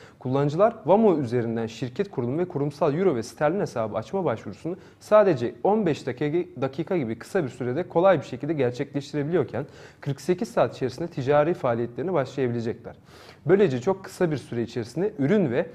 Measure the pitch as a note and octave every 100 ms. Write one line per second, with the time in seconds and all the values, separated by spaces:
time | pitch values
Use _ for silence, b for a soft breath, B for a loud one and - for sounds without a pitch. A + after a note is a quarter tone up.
0 | B B B2+ C3 C#3+ D#3 G#3+ A3+ C#3+ G3
1 | A3+ D#3+ B2+ B2 A#2 A2+ A2+ - B2+ B2
2 | G3 - A#2+ C#3+ F3+ D3+ C#3+ - E3 C#3+
3 | G3 B2+ A2 - D3+ F#3+ E3 B2+ A2 G#2+
4 | A2 G3 E3 A2 - F#2+ D#3+ F#3 B B
5 | - G#3+ G3 D3 A#2+ - F#3 G#3+ F#3 C3+
6 | - A#2+ D3+ E3 F3 - C3 C3+ D#3+ F#3
7 | A#2+ A2 - G3 C3+ - B2 B2+ F3+ E3+
8 | F#3+ E3+ - B2+ D3 D#3+ B2 B2 C#3+ C#3+
9 | C#3+ D3 C#3+ F3 B2 A2 D3 B B B
10 | - C#3 - F3+ A3+ - B2+ A#2+ B2+ -
11 | E3+ - B2+ D3 D3+ F3 C3 A#2 A#2 A#2
12 | C3+ E3+ B2+ - B2+ A#2+ A2+ G#2 - -
13 | B B B B C#3 F#3+ G3 B2+ B2 F#3+
14 | - - F3+ C#3+ - A#2+ A2+ - A2 -
15 | G3+ - C3+ G#3+ D#3+ A#2+ F3+